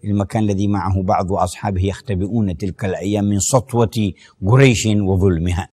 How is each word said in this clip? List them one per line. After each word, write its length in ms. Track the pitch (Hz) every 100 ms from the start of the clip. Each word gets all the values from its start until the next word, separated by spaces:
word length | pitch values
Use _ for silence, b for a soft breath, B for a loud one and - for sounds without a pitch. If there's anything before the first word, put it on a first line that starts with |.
| 104
المكان 380 | 101 98 113
الذي 240 | 107 98 101
معه 340 | 101 90 95
بعض 280 | 92 92 90
أصحابه 540 | 98 92 - 107 92 98
يختبئون 720 | 95 - 95 98 117 101 85
تلك 280 | 98 85 98
الأيام 400 | 87 92 104 101
من 140 | 101
سطوة 720 | - 131 104 117 113 - 104 - B B 95
قريش 380 | 127 135 107 110
وظلمها. 840 | 104 98 95 98 85 87 87 82